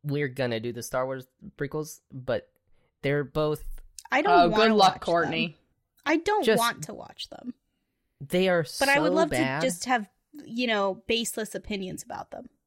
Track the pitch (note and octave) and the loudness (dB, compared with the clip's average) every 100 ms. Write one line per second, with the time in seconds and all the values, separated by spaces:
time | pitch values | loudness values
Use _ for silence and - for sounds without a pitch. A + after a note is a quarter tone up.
0 | - C#3+ C#3+ B2+ B2+ A2+ A#2+ A#2 A#2 C3 | -4 -2 -4 -2 -2 -2 -4 -8 -4 -4
1 | C3 C3+ C3 _ - - C#3+ D#3 D#3 - | -2 -6 -10 _ -20 -8 -6 -4 -8 -12
2 | _ C3 B2 A2 - _ _ _ _ _ | _ -12 -4 -4 -4 _ _ _ _ _
3 | C#3 C#3+ C#3+ D#3 D3+ D3+ - - - - | -2 -2 -2 -2 -2 -2 -6 -12 -14 -20
4 | - C4 E4+ F3 F3 G#3+ A3 G#3+ F#3+ - | -2 0 6 6 6 6 6 8 6 6
5 | - E3+ D3+ D#3+ E3 - _ _ _ _ | 0 2 2 -2 -2 -6 _ _ _ _
6 | C#4 E4 F#4 G#4 B3+ A3 A#3 - D3+ A2 | 0 0 2 2 4 4 2 -2 -12 -12
7 | - - - - B3 - _ _ _ _ | -16 -16 -16 -14 -14 -16 _ _ _ _
8 | _ _ C#3 F3+ F#3 F3 D#3+ - B3+ C#4 | _ _ -4 0 2 2 0 -2 2 2
9 | D4+ D#4 E4 - C4 - C4 F3 A#3+ B3+ | 2 2 2 0 0 0 -2 -2 -2 -2
10 | G#3 _ _ D4 - A#3 B3 G#3+ G3 F#3+ | -2 _ _ -20 -12 -4 0 0 0 -4
11 | - A3+ A#3 - G#3 F#3+ - G#3 F#3 F#3+ | -4 -2 -2 -6 -8 -8 -8 -8 -8 -10
12 | - - - - B3 _ | -12 -12 -12 -14 -18 _